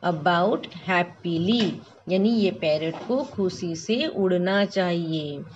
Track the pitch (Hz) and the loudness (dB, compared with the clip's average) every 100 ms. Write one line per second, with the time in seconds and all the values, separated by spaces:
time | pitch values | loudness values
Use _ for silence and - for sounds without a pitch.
0 | 175 160 170 175 190 285 - 175 - 180 | -2 0 2 4 4 0 -4 -10 -2 0
1 | 175 - 175 165 180 233 190 147 - - | 0 -4 -4 0 2 2 2 -2 -10 -16
2 | - 190 208 233 190 - 156 151 160 165 | -2 2 4 4 2 2 0 0 0 -4
3 | - 254 269 - 185 - 175 165 - 240 | -2 -2 -2 -2 -2 -2 -6 -6 -2 -2
4 | 311 - 190 180 180 196 196 196 180 175 | -2 0 2 2 2 2 2 2 0 0
5 | 165 160 147 143 156 | -2 -4 -4 -8 -12